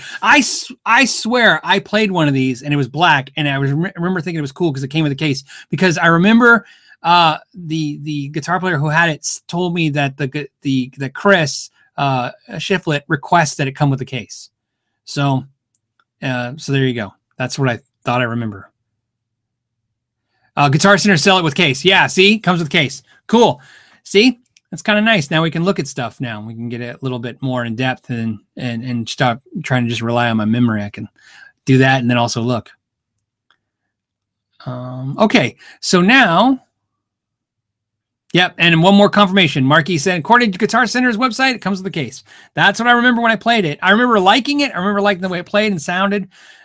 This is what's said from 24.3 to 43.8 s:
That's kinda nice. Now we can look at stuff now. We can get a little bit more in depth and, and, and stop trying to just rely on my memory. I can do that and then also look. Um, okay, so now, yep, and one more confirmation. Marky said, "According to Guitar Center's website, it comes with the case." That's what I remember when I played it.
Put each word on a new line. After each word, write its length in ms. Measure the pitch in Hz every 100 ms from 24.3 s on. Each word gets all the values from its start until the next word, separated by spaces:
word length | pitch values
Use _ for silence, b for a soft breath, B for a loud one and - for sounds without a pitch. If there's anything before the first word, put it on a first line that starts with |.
| 247 _ _ _
That's 100 | 170
kinda 200 | - 208
nice. 280 | 226 180 143
Now 140 | 160
we 80 | 165
can 120 | 165
look 160 | 180 190
at 80 | 139
stuff 320 | - 117 -
now. 220 | 123 107
We 120 | 110
can 160 | 113 120
get 120 | 120
a 160 | 120 117
little 180 | 131 123
bit 220 | 120 -
more 240 | 135 127 117
in 100 | 110
depth 340 | 131 123 -
and, 300 | 117 113 104 _ -
and, 260 | 123 117
and 240 | 127 120 110
stop 340 | - 127 117 _ 233
trying 200 | - 127
to 60 | 120
just 120 | 113
rely 280 | 113 120 120
on 80 | 113
my 80 | 107
memory. 380 | 120 120 107
I 60 | 101
can 180 | - 113 _ B B B _ -
do 120 | 131
that 240 | 131 135
and 80 | 120
then 80 | 120
also 240 | 117 120
look. 300 | 117 120 - _ _ _ _ _ _ _ _ _ _ _ _ _ _ _ _ _ _ _ 131
Um, 520 | 123 127 127 135 -
okay, 360 | 214 226 120 - B B
so 200 | - 185
now, 580 | 185 262 214 170 247 262 _ _ _ _ _ _ _ _ _ _ _ _ _ _ _ _ _
yep, 220 | 175 180 -
and 240 | 170 165
one 140 | 180 202
more 140 | 202
confirmation. 540 | 208 196 196 165 139
Marky 340 | 131 160 151 165
said, 220 | 190 180
"According 320 | 139 240 233
to 60 | 185
Guitar 300 | 214 226 233
Center's 300 | 247 254 214
website, 360 | 254 214 262
it 80 | 240
comes 160 | 185 190
with 80 | 190
the 140 | 170
case." 220 | 113 - _ B B 143
That's 240 | 180 196
what 100 | 240
I 40 |
remember 280 | 240 247 233
when 100 | 233
I 60 | 220
played 260 | 233 233
it. 160 | 165 147